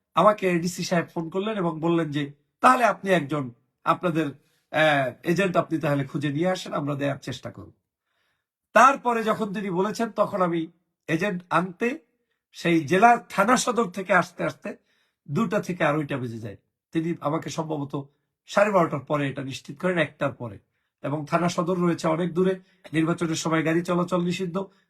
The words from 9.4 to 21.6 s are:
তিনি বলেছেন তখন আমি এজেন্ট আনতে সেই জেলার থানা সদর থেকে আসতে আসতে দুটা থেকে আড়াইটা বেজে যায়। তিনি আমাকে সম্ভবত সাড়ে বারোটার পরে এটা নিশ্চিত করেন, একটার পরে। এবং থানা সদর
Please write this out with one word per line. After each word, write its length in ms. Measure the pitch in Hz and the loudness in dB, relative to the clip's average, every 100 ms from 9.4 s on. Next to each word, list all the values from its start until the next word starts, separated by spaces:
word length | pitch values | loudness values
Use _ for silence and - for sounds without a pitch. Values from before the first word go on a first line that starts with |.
| 214 | -2
তিনি 160 | 214 196 | -4 -4
বলেছেন 400 | 175 202 - 220 | -2 -2 -2 -4
তখন 320 | 214 202 196 | 0 -2 0
আমি 240 | 180 165 165 - _ _ - | 0 0 -4 -10 _ _ -4
এজেন্ট 340 | 160 208 180 - | -2 -2 -4 -2
আনতে 480 | 156 185 175 233 302 - _ _ _ _ | -2 -2 -4 -4 -4 -12 _ _ _ _
সেই 320 | - 175 165 | -6 0 2
জেলার 340 | 139 185 233 233 - | 2 6 6 6 0
থানা 280 | - 208 240 | 0 2 2
সদর 340 | 254 226 196 | 2 0 -2
থেকে 240 | 196 185 | -4 2
আসতে 300 | 180 - - | 2 2 -4
আসতে 320 | 160 - 208 - _ _ _ _ - | -6 -6 -12 -14 _ _ _ _ -6
দুটা 300 | 147 202 202 | -2 0 -2
থেকে 240 | - 175 | -4 -2
আড়াইটা 320 | 156 151 143 135 | 0 0 -2 -6
বেজে 220 | 123 113 | -6 -8
যায়। 180 | 110 98 _ _ _ | -12 -14 _ _ _
তিনি 220 | 165 165 165 | -4 -4 -4
আমাকে 300 | 143 156 147 | -4 -4 -4
সম্ভবত 580 | 165 156 156 139 143 139 _ _ _ - | -8 -6 -6 -6 -8 -10 _ _ _ -2
সাড়ে 260 | 202 208 | 2 4
বারোটার 280 | 196 156 147 | 4 2 -2
পরে 280 | - 151 139 | -4 -2 -2
এটা 160 | 131 | -4
নিশ্চিত 360 | 131 127 - 147 | -10 -12 -14 -6
করেন, 180 | 180 180 | -2 0
একটার 340 | 147 - 139 | -2 -2 -6
পরে। 260 | 117 120 95 _ _ _ _ | -4 -12 -14 _ _ _ _
এবং 240 | 135 156 143 | -6 -6 -2
থানা 220 | 165 175 | 0 0
সদর 300 | 185 | 0